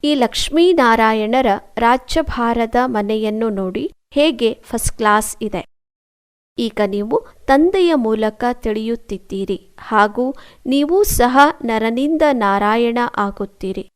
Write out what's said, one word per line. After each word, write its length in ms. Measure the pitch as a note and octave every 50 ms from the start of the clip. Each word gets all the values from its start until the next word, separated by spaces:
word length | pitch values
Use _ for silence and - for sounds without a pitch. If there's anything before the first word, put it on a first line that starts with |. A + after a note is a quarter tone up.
| -
ಈ 120 | D4 D4+
ಲಕ್ಷ್ಮೀನಾರಾಯಣರ 1300 | C#4 B3 A3 - - - - C#4+ D#4+ E4+ F4+ F4+ E4 C4 A#3 A3+ A3+ A3 A3 A3 A3 G#3+ G#3+ A3+ C4 C4 A#3 G3 G#3 - - - -
ರಾಜ್ಯಭಾರದ 960 | A#3 A#3 A#3+ C4 B3+ - - D#4+ D#4+ - - A#3+ A#3+ A#3 A#3 A#3 A#3 A3+ - A#3+ B3
ಮನೆಯನ್ನು 640 | B3+ A#3 G#3+ G#3 G3+ A3 A3 A3 G#3+ G#3+ A3 A3+ A3+
ನೋಡಿ 420 | G#3 G3 F#3+ F#3 F#3 G#3+ C4+ G4 - _ _ _ -
ಹೇಗೆ 460 | C#4+ D4 D#4+ C#4 A#3 B3 A3 - - -
ಫಸ್ಟ್ 340 | - - A3+ - - - -
ಕ್ಲಾಸ್ 400 | A3+ G#3+ G#3 G#3+ A3 - - -
ಇದೆ. 300 | - G#3+ G3+ F3+ - _ _ _ _ _ _ _ _ _ _ _ _ _ _ _ _ _ _ -
ಈಗ 240 | A#3+ A3+ - - G#3
ನೀವು 400 | G3+ G3 G3+ G3+ G#3+ A#3+ A#4 - - - - -
ತಂದೆಯ 480 | - C4+ C#4 D#4 F4 G4 F#4+ F4+ E4+ E4
ಮೂಲಕ 500 | C#4+ A#3 A3 A3 A3 A3 G#3+ G#3+ - - A#3+ B3
ತಿಳಿಯುತ್ತಿದ್ದೀರಿ 1120 | B3 - A3+ G#3+ G#3+ A3 A3+ A#3 A3+ - _ G#3 F#3+ - - - G3 G3 F3+ G3 - - _ _ -
ಹಾಗೂ 560 | - - A3+ G#3+ G#3 G#3+ G#3 - B3 C4 C#4 - - - - - -
ನೀವು 380 | - C4 C#4 C#4+ D4 E4+ G4 G#4
ಸಹ 360 | G4 - - - B3 B3+ C#4 C#4+ D4+ D#4+ - -
ನರನಿಂದ 580 | A#3 A3+ A3 A3 A3+ A#3 A#3+ C#4 D4 D#4+ D#4 E4 D4
ನಾರಾಯಣ 680 | C#4 A#3+ G#3+ G3 G3 G3+ G3+ G#3 A3 A#3 A#3+ A#3 A#3 A#3+ A#3+ A#3 -
ಆಗುತ್ತೀರಿ. 760 | - G#3 G3+ G3 - G3+ G3 _ _ - F#3+ F#3+ - F#3+ - _